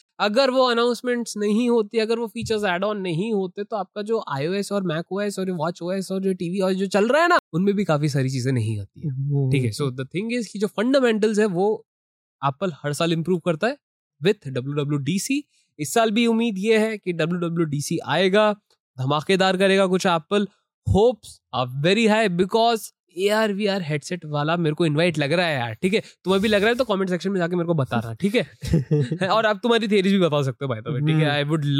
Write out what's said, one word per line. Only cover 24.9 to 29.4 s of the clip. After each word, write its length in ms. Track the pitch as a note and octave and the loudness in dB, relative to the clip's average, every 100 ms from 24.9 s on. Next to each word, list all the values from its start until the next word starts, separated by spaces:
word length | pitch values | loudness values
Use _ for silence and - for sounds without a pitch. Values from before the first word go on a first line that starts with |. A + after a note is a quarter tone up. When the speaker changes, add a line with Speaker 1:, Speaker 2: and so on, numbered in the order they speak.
| D3 F3 D#3 | 2 2 0
Speaker 1:
लग 140 | C#3 | 0
रहा 140 | E3+ E3+ | 0 0
है 120 | C#3 | -2
यार, 160 | A#2 | -4
ठीक 200 | A2 F#3 | -4 -2
है? 60 | G3+ | -2
तुम्हें 420 | - _ F3+ G3 | -4 _ 0 0
भी 60 | A3 | 2
लग 120 | G#3 | 2
रहा 80 | G#3+ | 2
है 60 | |
तो 100 | A#3+ | 0
कमेंट 260 | B3+ G3 F#3 | 0 -2 -2
सेक्शन 200 | F3+ F#3+ | -2 -2
में 100 | G3 | -2
जाके 160 | E3+ F3+ | -2 -2
मेरे 100 | E3+ | 0
को 80 | |
बताना, 400 | D#3+ B2+ A#2 A2+ | -2 0 -2 -4
ठीक 200 | A2+ G3+ | -4 0
है? 140 | A3+ D#3+ - - D#3+ B2+ D3+ C3 E3 F#3 | 0 -2 -8 -2 0 2 0 0 -2 0
<laughs> 0 | |
और 160 | G#3+ | 2